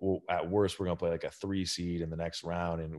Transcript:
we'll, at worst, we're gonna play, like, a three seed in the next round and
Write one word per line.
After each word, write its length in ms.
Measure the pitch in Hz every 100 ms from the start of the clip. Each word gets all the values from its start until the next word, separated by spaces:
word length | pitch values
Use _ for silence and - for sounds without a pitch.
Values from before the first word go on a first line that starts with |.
we'll, 180 | 95 92 -
at 200 | 87 85
worst, 300 | 101 98 -
we're 80 | 92
gonna 100 | 85
play, 120 | 85
like, 160 | 82
a 60 | 71
three 340 | - 98 98
seed 380 | 87 - 87 85
in 80 | 82
the 60 | 82
next 280 | 85 -
round 380 | 82 87 87 82
and 120 | 80